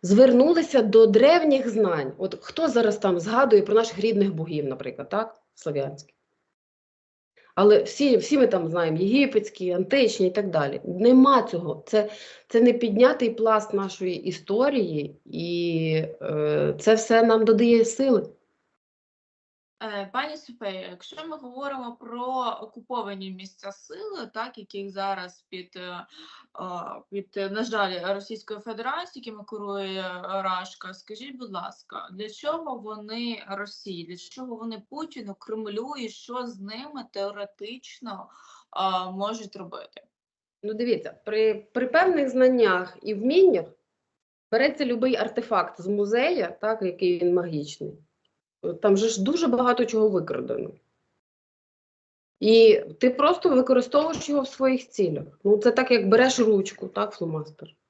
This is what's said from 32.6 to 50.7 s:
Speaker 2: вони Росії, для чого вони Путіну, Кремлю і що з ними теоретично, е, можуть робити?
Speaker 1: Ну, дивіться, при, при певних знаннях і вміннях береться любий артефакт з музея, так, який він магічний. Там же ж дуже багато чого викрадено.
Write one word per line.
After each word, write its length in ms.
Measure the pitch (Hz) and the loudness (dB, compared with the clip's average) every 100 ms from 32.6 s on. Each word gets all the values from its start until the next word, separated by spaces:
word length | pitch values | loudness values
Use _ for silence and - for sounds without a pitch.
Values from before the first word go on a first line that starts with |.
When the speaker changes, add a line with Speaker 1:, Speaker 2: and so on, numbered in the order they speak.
| 320 247 | -8 -12
Speaker 2:
вони 680 | 208 214 214 226 240 226 - | -12 -16 -14 -10 -8 -10 -12
Росії, 560 | 196 202 - - 175 165 | -12 -12 -14 -14 -14 -14
для 120 | 180 | -18
чого 380 | - - 254 226 | -20 -18 -16 -12
вони 280 | 226 220 208 | -12 -14 -16
Путіну, 460 | 285 320 277 208 196 | -14 -14 -14 -16 -16
Кремлю 540 | - 220 214 208 262 294 | -12 -12 -8 -10 -10 -10
і 100 | 226 | -12
що 380 | - - 247 247 | -14 -12 -10 -10
з 120 | 196 | -12
ними 460 | 196 220 285 285 - | -16 -14 -16 -16 -14
теоретично, 1160 | 196 196 202 202 _ 208 254 - - 240 196 - _ _ - _ - 190 185 185 | -8 -8 -8 -14 _ -16 -16 -20 -18 -16 -16 -18 _ _ -20 _ -6 -4 -4 -6
е, 40 | |
можуть 440 | 190 202 226 202 196 | -8 -8 -8 -12 -16
робити? 460 | 175 - - - _ _ _ _ _ _ | -16 -16 -18 -20 _ _ _ _ _ _
Speaker 1:
Ну, 100 | 208 | -10
дивіться, 400 | 214 240 214 - - - | -6 -2 -4 -6 -14 -8
при, 280 | 214 220 | 0 0
при 340 | 208 - 247 254 | 0 -6 -6 0
певних 420 | 311 370 330 277 | 2 4 2 0
знаннях 680 | 247 254 254 214 180 180 - | 4 4 6 4 2 -4 -12
і 120 | 208 | -8
вміннях 520 | 208 233 330 381 214 165 _ _ _ _ _ _ _ _ | -4 2 6 6 6 -4 _ _ _ _ _ _ _ _
береться 340 | 226 277 294 269 | 0 0 0 -4
любий 300 | 233 254 240 | -2 -2 -2
артефакт 640 | 220 - 226 208 170 - | -4 -6 -2 -2 -2 -8
з 60 | 180 | -6
музея, 720 | 202 202 233 285 349 175 - | -4 0 0 0 -2 -4 -6
так, 200 | 214 220 | -6 -4
який 380 | 190 175 180 175 | -6 -2 -2 0
він 140 | 175 | 0
магічний. 640 | 180 175 156 147 - - - _ _ _ _ _ _ 170 170 | 0 -2 -6 -8 -12 -14 -16 _ _ _ _ _ _ -10 -2
Там 160 | 214 196 | 2 2
же 120 | 220 | 2
ж 140 | 220 | -2
дуже 240 | 190 339 320 | -2 -2 0
багато 380 | 240 247 240 233 | 0 2 0 0
чого 240 | 220 214 | 2 2
викрадено. 600 | 190 156 - - - - | 0 -4 -8 -6 -8 -8